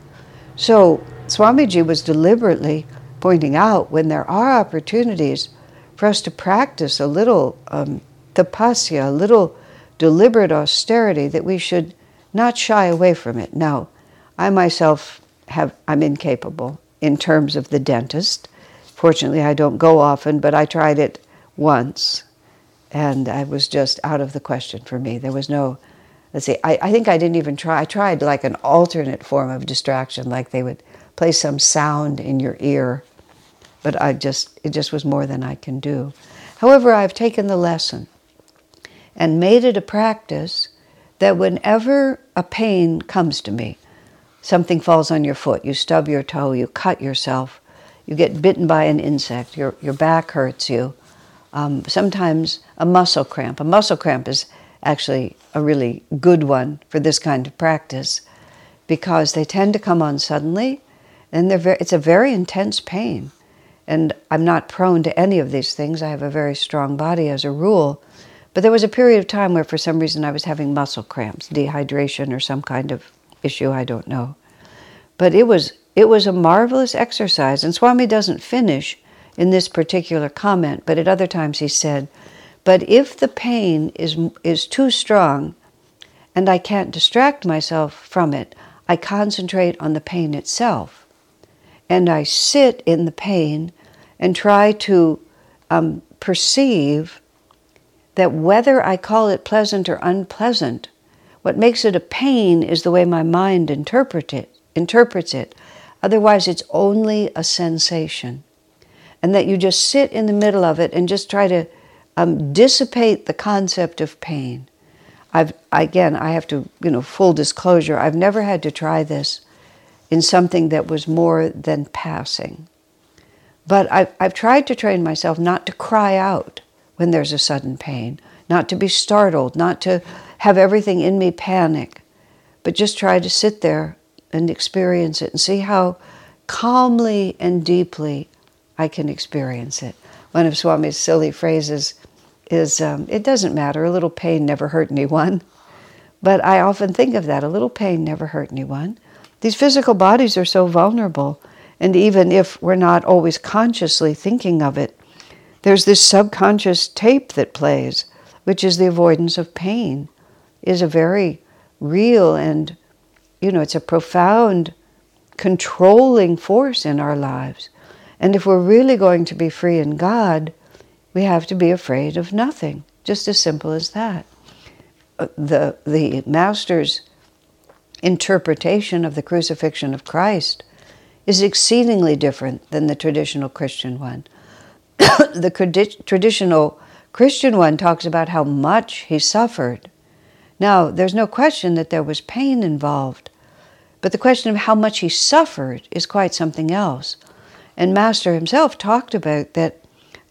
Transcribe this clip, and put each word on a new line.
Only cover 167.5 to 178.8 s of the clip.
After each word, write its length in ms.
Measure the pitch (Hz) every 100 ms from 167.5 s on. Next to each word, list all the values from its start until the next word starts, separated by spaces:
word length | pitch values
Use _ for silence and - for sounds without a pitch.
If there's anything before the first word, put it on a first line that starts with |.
| - - _ - - - -
And 160 | 185 196
if 100 | 196
we're 140 | 185
really 360 | 180 226 269 240
going 280 | 190 175
to 100 | 165
be 140 | 170 165
free 300 | - 175 170
in 180 | 147 151
God, 560 | 175 233 202 156 156 - _ _ _ _ _
we 120 | 185
have 220 | 196 170 165
to 80 | 190
be 160 | 170
afraid 440 | 180 - 131 151 165
of 160 | 175
nothing. 520 | 208 254 - 151 147 - _
Just 240 | - 208 -
as 140 | 202
simple 320 | 170 151 156
as 180 | 160 160
that. 340 | 208 226 175 - _ _ - - _ _ _ _ -
Uh, 80 | - -
the, 400 | 147 147 147 -
the 380 | 147 156 151 135
Master's 800 | 131 156 190 208 - 170 143 - - _ _ _ _ _ _ _ _ -
interpretation 1040 | 180 175 - 190 165 151 170 208